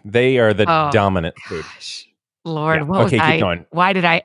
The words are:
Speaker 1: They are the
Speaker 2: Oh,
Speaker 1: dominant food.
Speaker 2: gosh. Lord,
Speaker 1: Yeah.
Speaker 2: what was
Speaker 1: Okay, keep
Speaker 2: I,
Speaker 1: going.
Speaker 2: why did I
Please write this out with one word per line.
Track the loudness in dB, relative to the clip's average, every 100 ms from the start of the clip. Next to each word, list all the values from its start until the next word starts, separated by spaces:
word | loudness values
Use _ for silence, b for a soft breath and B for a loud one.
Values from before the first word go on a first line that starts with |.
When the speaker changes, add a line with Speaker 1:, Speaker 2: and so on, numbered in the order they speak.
Speaker 1:
They | -4 0 2 4
are | 2
the | 2 2
Speaker 2:
Oh, | 0 2
Speaker 1:
dominant | 2 2 0 -4 -8 -12
food. | -12
Speaker 2:
gosh. | -12 -18 -18 -18 -20 _ _ _
Lord, | -10 -4 -2 -2
Speaker 1:
Yeah. | 0
Speaker 2:
what | 0 2
was |
Speaker 1:
Okay, | 2
keep |
Speaker 2:
I, | 2 2
Speaker 1:
going. | 0 -4 -6
Speaker 2:
why | -2 0
did | 2
I | 0 0